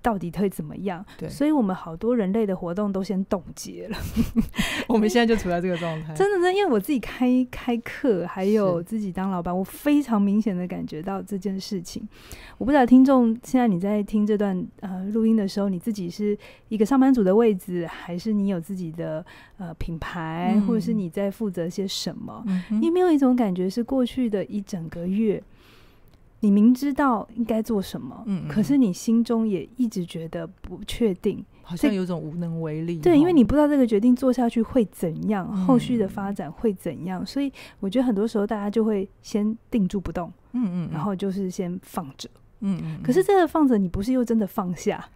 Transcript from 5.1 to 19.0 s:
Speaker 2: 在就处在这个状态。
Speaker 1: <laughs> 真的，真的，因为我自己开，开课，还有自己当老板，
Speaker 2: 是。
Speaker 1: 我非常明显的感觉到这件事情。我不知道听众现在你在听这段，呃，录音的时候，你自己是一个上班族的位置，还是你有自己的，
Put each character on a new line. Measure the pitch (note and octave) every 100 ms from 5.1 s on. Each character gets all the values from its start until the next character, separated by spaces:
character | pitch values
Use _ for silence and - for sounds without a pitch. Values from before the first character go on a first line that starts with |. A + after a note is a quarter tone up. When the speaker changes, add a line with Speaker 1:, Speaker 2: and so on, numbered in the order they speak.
| A#3+
Speaker 2:
在 | A#3
就 | A3+
处 | F#3+
在 | F3
这 | F3+
个 | F3
状 | E3+ D#3+
态。 | D#3
Speaker 1:
<laughs> |
真 | D#3 G4
的， | G4+
真 |
的， | F4
因 | F#4+
为 | G4+
我 | A3
自 | G3
己 | C#4
开， | - - B3 B3+ B3+
开 | - - A#3+
课， | - - C#4+ F#3+ F3
还 | -
有 | F#3+ G#3+ G3 F3
自 | F3 A3
己 | G3+
当 | F3 F#3+
老 | F#3
板， | E3+ F3+
Speaker 2:
是。 |
Speaker 1:
我 |
非 | F#3+ - D4 D4
常 | C4+ A3
明 | G3+ G3+
显 | A3
的 | F3+ F3+
感 | F3 E3
觉 | D#3
到 | F#3 G3
这 | F#3 G3+
件 | G3 F#3+
事 | - G3
情。 | E3+ - G#3+ - - - - -
我 | G#3
不 |
知 | D4
道 | A#3+
听 | B3+ C4
众 | C4+ A#3 A3+ -
现 | B3+
在 | A#3+
你 | F3
在 | G3 G#3+
听 | G3+ G#3+ G#3
这 | G#3
段， | G3+ F#3 - -
呃， | F#3 F#3 G3
录 | A3 A3
音 | A3+
的 | G3
时 | G3+
候， | G3+
你 | F3+
自 | A#3
己 | G#3 F3
是 | - G#3 G#3 - - _
一 | G#3+
个 | G3+
上 | C4+
班 | C4
族 | B3+
的 | F#3+
位 | G3+ A#3 F#3+
置， | - F3+ E3
还 | - - F3
是 | A3
你 | G#3 G3
有 | F#3
自 | E3 G3
己 | E3+
的， | E3